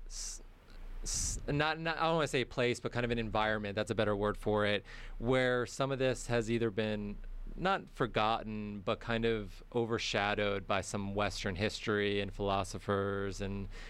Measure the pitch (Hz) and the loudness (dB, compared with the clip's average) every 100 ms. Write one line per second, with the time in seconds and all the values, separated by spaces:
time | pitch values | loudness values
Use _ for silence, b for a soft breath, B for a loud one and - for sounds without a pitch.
0 | - - - - - - - - - - | -12 -10 -10 -10 -14 -20 -18 -14 -10 -8
1 | - - - - - 143 156 160 165 156 | -4 -2 -2 -2 0 2 2 0 -2 0
2 | 160 165 143 135 117 - 123 117 117 120 | 2 4 2 2 0 2 2 2 -2 0
3 | 120 117 110 107 107 107 104 101 107 107 | 0 0 0 2 2 2 0 -2 0 2
4 | 104 101 104 104 - 104 104 101 - B | 2 2 2 0 2 4 4 2 -2 B
5 | B B 117 131 127 123 113 - 135 135 | B B 2 4 4 2 0 -2 -2 2
6 | 131 117 - 120 110 117 113 101 110 107 | 2 0 0 0 2 2 2 2 0 0
7 | 104 101 - - - - 180 190 - - | -4 -6 -8 -8 -8 -2 0 0 -2 -2
8 | 120 101 107 113 110 107 104 104 95 107 | 0 2 2 2 -2 -6 -6 -4 -2 -2
9 | - 113 113 113 101 - - 123 113 113 | 0 2 2 0 -2 -10 -4 -2 0 0
10 | - 110 101 104 104 98 - 101 92 104 | 0 2 2 2 2 0 0 0 0 -2
11 | 98 98 101 - 104 87 104 - - 104 | -2 0 0 0 -2 0 0 0 0 2
12 | 101 101 98 - 101 98 95 92 - 101 | 2 2 -2 -2 0 0 0 -4 0 0
13 | 98 98 98 95 98 98 95 B | 0 -2 -4 -4 -4 -4 -6 B